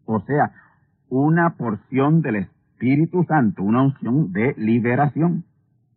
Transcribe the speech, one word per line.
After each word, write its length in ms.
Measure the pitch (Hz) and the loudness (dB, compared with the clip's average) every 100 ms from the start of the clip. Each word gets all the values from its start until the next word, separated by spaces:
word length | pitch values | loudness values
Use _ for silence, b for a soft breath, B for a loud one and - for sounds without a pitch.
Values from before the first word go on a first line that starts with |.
o 160 | - 110 | -6 -6
sea, 320 | 98 143 120 b b b b _ - | -2 -2 -2 b b b b _ -6
una 480 | 127 147 165 170 - | 0 2 2 0 -2
porción 640 | 120 104 - 127 139 165 | -6 -6 -4 -2 2 2
del 140 | 147 104 | 0 -4
Espíritu 880 | 92 _ _ - 120 143 165 180 | -6 _ _ -6 0 0 0 0
Santo, 380 | 160 156 113 87 | 0 2 0 0
una 200 | 98 120 | 0 2
unción 500 | 139 131 113 131 104 | 2 0 -2 -2 -2
de 220 | 95 123 - | -2 -2 -2
liberación. 880 | 110 117 117 120 143 135 170 165 - _ _ _ _ | 0 0 0 0 0 0 -2 -2 -8 _ _ _ _